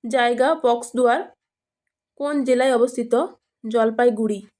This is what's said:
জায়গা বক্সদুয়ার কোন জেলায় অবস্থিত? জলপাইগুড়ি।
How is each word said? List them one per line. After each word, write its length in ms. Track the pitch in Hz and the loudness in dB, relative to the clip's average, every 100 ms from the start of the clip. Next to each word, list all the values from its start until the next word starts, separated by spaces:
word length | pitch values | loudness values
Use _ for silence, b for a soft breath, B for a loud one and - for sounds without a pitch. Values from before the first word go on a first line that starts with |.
| 233 | -2
জায়গা 480 | 254 240 240 262 320 | 0 0 2 0 2
বক্সদুয়ার 760 | 247 240 240 247 240 269 - _ _ _ _ _ _ _ _ _ | 0 0 -2 0 2 2 -4 _ _ _ _ _ _ _ _ _
কোন 280 | 285 294 | -4 -2
জেলায় 320 | 254 254 262 240 | 0 2 2 2
অবস্থিত? 400 | 247 254 240 240 339 - _ _ 226 | 0 -2 -2 -2 -2 -10 _ _ -6
জলপাইগুড়ি। 760 | 226 220 220 247 220 214 208 - | 0 0 2 0 2 -4 -4 -10